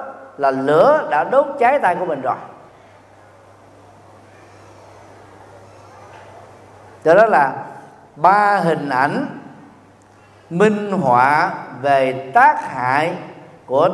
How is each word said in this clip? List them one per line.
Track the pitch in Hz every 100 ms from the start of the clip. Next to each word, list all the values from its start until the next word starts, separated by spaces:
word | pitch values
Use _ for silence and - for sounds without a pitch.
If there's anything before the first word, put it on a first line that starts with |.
| - - - -
là | 139
lửa | 135 135 156 240 311 151
đã | 151
đốt | 175 262 302 285
cháy | 233 285
tay | 190 175
của |
mình | 175 139
rồi. | 123 - - - - - - - _ - - - - - - - - - - - - - - - - - - - - - - - - - - - - - - - - - - - - - - -
Do | 156
đó | 180 220
là | 165 135 - - - - - - 143
ba | 170 202 202 196
hình | 165 156 143
ảnh | 127 143 220 294 - - - - - _ _ _ _ _ - -
minh | 170 214 208 208
họa | 190 135 120 131 151 185 - - 123
về | 139 139 131 127 131
tác | 240 254 - -
hại | 131 123 139 165 175 - - - - -
của | 135 180